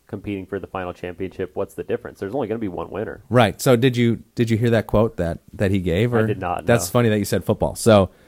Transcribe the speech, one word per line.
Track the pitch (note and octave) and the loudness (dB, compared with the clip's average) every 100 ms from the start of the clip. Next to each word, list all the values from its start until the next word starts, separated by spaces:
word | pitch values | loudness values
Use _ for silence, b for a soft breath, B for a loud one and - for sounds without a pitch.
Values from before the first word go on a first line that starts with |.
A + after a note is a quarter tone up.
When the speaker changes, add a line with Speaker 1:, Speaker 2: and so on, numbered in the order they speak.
| - | -14
Speaker 1:
competing | A2 G#2 G2 | -12 -8 -8
for | F#2 G2 | -6 -8
the | F2 | -8
final | F#2+ F2+ | -8 -8
championship, | F2 F2+ E2+ F#2+ - F#2 | -8 -10 -8 -10 -8 -8
what's | - G2 | -6 -8
the | - | -8
difference? | F2 A#2+ - C#2 | -6 -6 -6 -10
There's | G2 | -8
only | B2+ A2 | -6 -6
gonna | A2+ | -4
be | G#2+ | -6
one | E2+ D#2+ | -8 -8
winner. | F2+ G#2+ - - | -8 -8 -10 -2
Speaker 2:
Right. | A#2 G#2+ - | 2 2 2
So | - | 2
did | A#2+ C3 A#2+ | 4 2 2
you, | A#2 A2+ - | 0 0 -6
did | - A#2 | -2 0
you | A2 | 2
hear | A#2+ | 2
that | A2+ - | 0 0
quote | G#2 A2+ - | 0 0 0
that, | E2+ E2 _ | -4 -4 _
that | - G2+ | -4 0
he | G2 | 0
gave? | F2+ F#2 A#2+ | 0 0 2
Speaker 1:
I | A#2 | 2
Speaker 2:
Or | A2 | 0
Speaker 1:
did | G2 | -2
not, | F#2 F2+ - | -4 -4 0
Speaker 2:
That's | A#2 F2 | 0 2
Speaker 1:
no. | |
Speaker 2:
funny | B2 A#2+ | 2 2
that | G#2+ | 2
you | |
said | G2+ G2+ | 0 -2
football. | - G#2 D#2+ | -2 -2 -2
So, | - - G#2+ F#2 b | 0 6 6 6 b